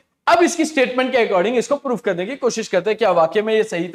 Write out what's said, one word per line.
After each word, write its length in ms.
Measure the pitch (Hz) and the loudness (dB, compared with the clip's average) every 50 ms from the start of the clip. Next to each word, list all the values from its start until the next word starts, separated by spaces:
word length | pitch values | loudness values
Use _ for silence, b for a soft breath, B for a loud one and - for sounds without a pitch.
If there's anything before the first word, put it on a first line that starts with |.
| _ _ _ _ _ | _ _ _ _ _
अब 160 | - 339 349 359 | 2 4 4 4
इसकी 220 | 277 - - 311 | 2 2 0 -2
स्टेटमेंट 460 | - - 277 247 254 254 254 254 254 247 | -2 0 0 0 0 0 -2 -2 0 2
के 60 | 240 | 0
according 380 | 220 - 202 180 180 220 254 233 | 2 2 2 2 2 2 0 0
इसको 180 | 214 - 285 | 0 0 -2
प्रूफ 240 | 285 - 269 240 180 - | -4 -2 -4 -4 -2 -2
करने 220 | 208 185 165 185 | -4 -4 -4 -4
की 100 | 208 277 | -6 -6
कोशिश 320 | 269 269 233 - 226 214 - | -4 -4 -2 -2 -4 -4 -2
करते 220 | - 185 170 214 | -2 -2 0 0
हैं, 80 | 214 - | -2 0
क्या 120 | 226 196 | 0 2
वाकई 320 | 180 170 160 160 - 214 208 | 4 4 2 2 2 -2 0
में 100 | 220 220 | 2 0
ये 80 | 220 208 | 0 0
सही 240 | 214 185 170 170 175 | 0 -4 -6 -6 -4